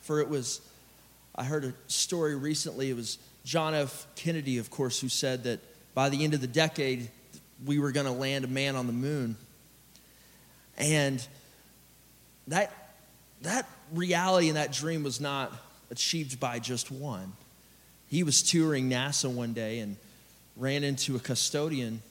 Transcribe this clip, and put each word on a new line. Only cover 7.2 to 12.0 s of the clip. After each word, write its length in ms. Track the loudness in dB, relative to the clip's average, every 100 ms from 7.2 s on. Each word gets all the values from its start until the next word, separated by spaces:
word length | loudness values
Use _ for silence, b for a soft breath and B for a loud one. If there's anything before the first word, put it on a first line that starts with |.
| -20 -20 -20 -10 0
we 140 | 2
were 120 | 2
gonna 220 | 0 0
land 320 | 0 0 0 0
a 20 |
man 300 | 0 0 0
on 100 | -2
the 60 |
moon. 420 | 0 0 0 -2 -4 -12 -20 -20 -20 -20 B B B B B B B B -4
And 500 | 2 4 4 0 -6 B B B B B -20 -20